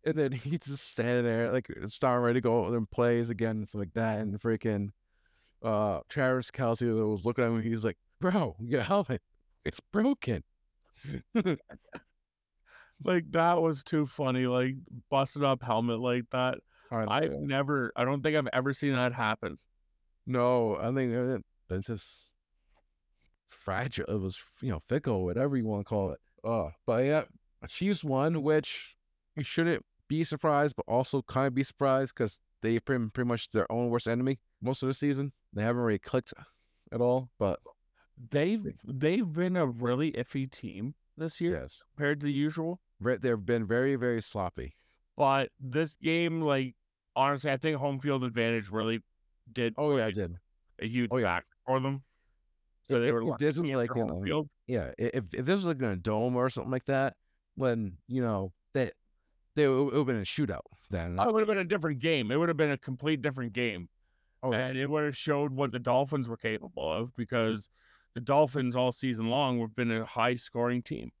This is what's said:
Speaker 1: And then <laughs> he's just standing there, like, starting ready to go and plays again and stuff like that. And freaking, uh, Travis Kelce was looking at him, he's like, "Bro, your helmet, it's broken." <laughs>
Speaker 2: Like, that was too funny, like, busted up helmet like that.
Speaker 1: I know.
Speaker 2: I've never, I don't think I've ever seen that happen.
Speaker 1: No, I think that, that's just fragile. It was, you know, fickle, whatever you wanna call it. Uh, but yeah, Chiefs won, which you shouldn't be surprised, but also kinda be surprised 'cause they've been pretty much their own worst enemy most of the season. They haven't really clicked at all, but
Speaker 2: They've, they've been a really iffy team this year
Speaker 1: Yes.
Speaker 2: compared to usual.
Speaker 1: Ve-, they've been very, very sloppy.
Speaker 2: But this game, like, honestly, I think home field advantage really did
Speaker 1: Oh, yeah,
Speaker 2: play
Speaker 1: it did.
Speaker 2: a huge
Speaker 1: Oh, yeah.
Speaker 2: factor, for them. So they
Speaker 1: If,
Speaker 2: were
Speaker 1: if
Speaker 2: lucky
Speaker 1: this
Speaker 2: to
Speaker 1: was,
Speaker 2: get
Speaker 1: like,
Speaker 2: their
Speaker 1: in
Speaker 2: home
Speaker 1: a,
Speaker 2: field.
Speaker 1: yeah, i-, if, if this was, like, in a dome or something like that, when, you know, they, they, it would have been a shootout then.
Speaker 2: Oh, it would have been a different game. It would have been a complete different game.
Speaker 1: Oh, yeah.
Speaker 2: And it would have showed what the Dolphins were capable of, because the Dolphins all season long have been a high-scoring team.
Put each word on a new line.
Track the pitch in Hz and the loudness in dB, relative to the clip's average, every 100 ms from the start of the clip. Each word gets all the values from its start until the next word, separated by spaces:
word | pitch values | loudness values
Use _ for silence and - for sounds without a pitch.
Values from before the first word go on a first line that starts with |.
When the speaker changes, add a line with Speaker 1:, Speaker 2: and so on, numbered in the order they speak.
Speaker 1:
And | - 156 | -2 0
then | 139 | 0
<laughs> | |
he's | 127 139 165 - | 0 -4 -4 -4
just | 139 - | -8 -8
standing | - 117 123 | -2 2 2
there, | 120 113 117 | 2 2 2
like, | 127 - - 104 | 0 -2 -10 -8
starting | - 131 123 | 0 2 4
ready | 120 123 | 4 4
to | |
go | 117 117 92 | 4 2 2
and | 120 110 | 0 -2
plays | - 120 120 117 | 0 2 4 0
again | 107 113 110 | 0 -2 -2
and | 101 | -6
stuff | 104 | -6
like | 98 | -6
that. | - 113 107 | -2 0 0
And | 107 101 | -2 -2
freaking, | 120 110 113 104 101 - _ _ _ _ _ _ | 0 0 0 0 -2 -8 _ _ _ _ _ _
uh, | 117 107 107 85 - | 0 2 2 0 -4
Travis | - 131 127 120 | 0 2 2 -2
Kelce | - 123 113 120 110 107 | -2 0 2 2 2 2
was | 104 | 0
looking | 98 120 | 0 2
at | 120 | 2
him, | 117 | 2
he's | 113 113 | 0 0
like, | 107 - _ _ | -2 -4 _ _
"Bro, | 180 196 139 82 | 0 0 -2 -4
your | 117 131 | -2 -2
helmet, | 110 202 - 120 _ _ _ _ | 2 0 0 -4 _ _ _ _
it's | 151 - _ | -8 -8 _
broken." | 208 233 285 - 98 - _ _ _ _ _ 139 135 - | 2 2 2 -2 -4 -6 _ _ _ _ _ -10 -10 -4
<laughs> | 233 185 147 _ - _ - _ _ _ _ _ _ _ - - _ | 0 0 -2 _ -20 _ -20 _ _ _ _ _ _ _ -20 -20 _
Speaker 2:
Like, | 160 185 156 | 0 0 2
that | 165 165 175 | 2 4 4
was | 165 143 | 2 0
too | - 156 143 | -2 0 0
funny, | - 135 127 127 | -2 0 2 2
like, | 127 127 135 - 120 - | 2 0 -4 -12 -18 -2
busted | 139 135 147 | 0 0 0
up | 143 131 | 2 2
helmet | 123 113 120 113 | 2 0 2 0
like | 123 123 117 | 0 0 -2
that. | 127 127 - _ _ - | -2 -2 -2 _ _ -8
Speaker 1:
I | 113 | -4
know. | 107 | 0
Speaker 2:
I've | 120 160 143 | 0 0 -2
never, | 143 135 139 143 120 - | -2 -2 0 0 -2 -2
I | |
don't | 123 143 | -2 0
think | 151 151 | 2 0
I've | 131 | 2
ever | 127 131 | 0 0
seen | 135 143 | 0 0
that | 131 123 | 2 0
happen. | 123 110 110 90 73 _ _ _ _ _ _ | 2 0 0 -4 -8 _ _ _ _ _ _
Speaker 1:
No, | - 127 123 127 113 101 | -4 2 4 4 2 0
I | 113 | 0
think | 135 127 | 0 0
that, | 117 127 123 - _ _ | 0 0 -2 -6 _ _
that's | 92 101 | -6 -4
just | 110 - - _ _ _ _ _ _ _ _ _ _ _ _ _ | -8 -10 -18 _ _ _ _ _ _ _ _ _ _ _ _ _
fragile. | - - 95 131 - - | -12 -6 -4 -4 -6 -4
It | 107 | -2
was, | 95 - - - | -2 -8 -16 -10
you | 127 | -6
know, | 87 - | -6 -2
fickle, | 135 143 104 | -2 0 0
whatever | 90 110 139 139 | 0 0 0 0
you | |
wanna | 110 104 | -2 -2
call | 101 107 95 | -2 -2 -2
it. | 71 _ _ | -4 _ _
Uh, | 110 117 78 - - | -4 -2 -2 -6 -2
but | 117 | 2
yeah, | 135 151 - - _ _ - | 2 2 -2 -14 _ _ -14
Chiefs | - 185 202 | -4 -2 -2
won, | 151 131 151 165 | 0 0 2 2
which | 143 156 147 - - _ _ _ _ | 2 2 2 -10 -12 _ _ _ _
you | - | -8
shouldn't | 135 - 165 156 - _ _ | -4 0 2 0 -4 _ _
be | 156 | -2
surprised, | 165 151 160 143 147 - | 0 0 2 4 2 0
but | - | -2
also | 120 131 139 | 0 0 -2
kinda | - 131 139 | -2 0 0
be | 127 | 0
surprised | 139 - 139 131 135 | -2 0 2 4 0
'cause | - 113 - _ _ | -2 -2 -2 _ _
they've | 110 113 | 0 0
been | - 131 110 | 2 -2 0
pretty | 127 123 | -2 0
much | 117 - | -2 0
their | 110 90 | 0 0
own | 117 120 | 0 0
worst | 117 113 | 0 0
enemy | 117 131 135 _ _ | 0 0 -2 _ _
most | 123 135 | -4 0
of | 131 | -2
the | |
season. | 135 147 139 143 _ _ | 0 0 0 -4 _ _
They | 101 | -2
haven't | 110 120 | 0 2
really | 117 101 | 2 2
clicked | - 127 - - - _ _ _ _ | 0 -2 -2 -16 -20 _ _ _ _
at | 117 | 0
all, | 123 127 127 _ | 2 2 0 _
but | 101 - - - _ _ _ - 120 | 0 0 -6 -20 _ _ _ -20 -2
Speaker 2:
They've, | 143 165 220 202 - | 0 2 0 -4 -10
they've | - 127 147 196 196 | -8 0 2 2 0
been | 156 185 180 | 0 0 2
a | 147 | 0
really | 117 120 123 156 | 0 0 0 0
iffy | - 123 139 131 | -2 -6 -4 -6
team | - 113 - 117 - _ - | -8 -12 -8 -8 -10 _ -8
this | 160 - | -8 -4
year | 170 170 | -2 -2
Speaker 1:
Yes. | 127 - _ - | -6 -14 _ -2
Speaker 2:
compared | 147 143 | 0 0
to | 147 | 0
usual. | 139 147 160 160 180 _ _ | 0 0 0 -4 -6 _ _
Speaker 1:
Ve-, | 107 127 | -2 0
they've | 131 113 | 2 0
been | 92 120 104 | 0 0 2
very, | 117 131 139 | 2 2 2
very | 123 117 | 0 0
sloppy. | - 107 92 - 64 _ _ _ _ - | -4 -4 -4 -6 -12 _ _ _ _ 2
Speaker 2:
But | 143 135 131 _ | 4 4 0 _
this | 135 139 160 | -4 -2 -2
game, | - 160 165 170 165 | -2 0 0 0 0
like, | 156 135 131 - _ _ _ - | 2 2 0 -6 _ _ _ 0
honestly, | 135 139 147 | 2 2 0
I | 135 | 0
think | 156 147 | 0 0
home | 143 139 | -2 -2
field | 143 135 | 0 0
advantage | 127 113 117 113 98 | 0 0 2 0 -2
really | 107 110 113 - _ _ _ - | -2 0 -2 -6 _ _ _ -14
did | 113 117 113 | -2 -2 0
Speaker 1:
Oh, | 151 139 | 2 2
yeah, | |
Speaker 2:
play | 110 | 2
Speaker 1:
it | |
did. | 101 90 87 _ _ _ - | -2 -4 -6 _ _ _ -10
Speaker 2:
a | 110 | -4
huge | 123 120 | 0 0
Speaker 1:
Oh, | 127 | 2
yeah. | 104 87 | 2 0
Speaker 2:
factor, | - _ - | -4 _ -2
for | 131 | 0
them. | 135 139 _ _ _ _ _ _ _ _ _ | 0 -4 _ _ _ _ _ _ _ _ _
So | 127 | 2
they | 120 | 4
Speaker 1:
If, | |
Speaker 2:
were | 117 | 2
Speaker 1:
if | 113 | 0
Speaker 2:
lucky | 117 | 0
Speaker 1:
this | 147 147 | 0 0
Speaker 2:
to | |
Speaker 1:
was, | 160 | 0
Speaker 2:
get | 135 | 0
Speaker 1:
like, | 117 | 0
Speaker 2:
their | 120 | 0
Speaker 1:
in | 110 | -2
Speaker 2:
home | 85 | -2
Speaker 1:
a, | 98 | -2
Speaker 2:
field. | 156 151 _ - | -2 -2 _ -6
Speaker 1:
yeah, | 123 67 - | -4 -4 -4
i-, | 120 | -2
if, | 131 92 | -2 -6
if | - 127 | -6 0
this | 196 | 0
was, | 180 | 0
like, | 143 | 0
in | |
a | 123 95 | 0 0
dome | 98 107 123 123 | -2 0 0 0
or | 127 | 0
something | 127 - | -2 -4
like | 131 - | -4 0
that, | 135 135 - _ _ _ | 0 0 -4 _ _ _
when, | - 131 117 104 87 - | -2 0 0 -2 -8 -6
you | 127 | -2
know, | 120 104 95 - _ | 0 0 -2 -8 _
they, | 139 117 - _ _ _ _ _ | -2 -2 -4 _ _ _ _ _
they, | 151 | 2
it | 143 | 4
would | 131 143 | 4 4
have | 127 135 | 2 2
been | 117 | 0
a | |
shootout | 95 - 143 80 - - _ | -2 -2 -2 -2 -8 -20 _
then. | 98 85 90 | -4 -2 2
Speaker 2:
Oh, | 214 | 2
it | |
would | 220 | 4
have | 214 | 2
been | 202 | 0
a | |
different | 175 196 160 139 | 0 0 0 0
game. | 160 156 107 | 0 0 2
It | 139 | 2
would | 170 | 2
have | 156 | 2
been | 151 | 2
a | 139 | 0
complete | - 127 143 151 | -4 -4 -2 0
different | 143 131 120 | -2 -4 -6
game. | 107 120 90 85 _ _ _ _ _ | -2 -2 -4 -12 _ _ _ _ _
Speaker 1:
Oh, | 131 | -2
yeah. | 123 127 | 0 0
Speaker 2:
And | 131 | -2
it | 135 | 0
would | 151 | 0
have | 151 139 | 0 -2
showed | - 143 147 | 0 0 0
what | 131 139 | 0 -2
the | 127 | -2
Dolphins | 123 123 139 147 120 | 2 2 2 0 -2
were | 117 | -4
capable | 113 110 - - 73 | -4 -4 -6 -6 -2
of, | 82 120 - | -2 -4 -6
because | 113 123 110 107 - _ _ _ _ | -2 0 2 0 -6 _ _ _ _
the | - | -10
Dolphins | 120 143 151 139 127 | 2 4 4 2 0
all | 123 127 | 2 0
season | - 131 113 113 | 0 -2 -2 0
long | 123 139 123 | 2 2 0
have | 113 107 | -2 -2
been | 117 | 0
a | 113 | 0
high-scoring | 110 - 117 123 - 120 120 123 | -4 0 0 0 -6 -2 0 -2
team. | - 151 120 _ | -4 -10 -10 _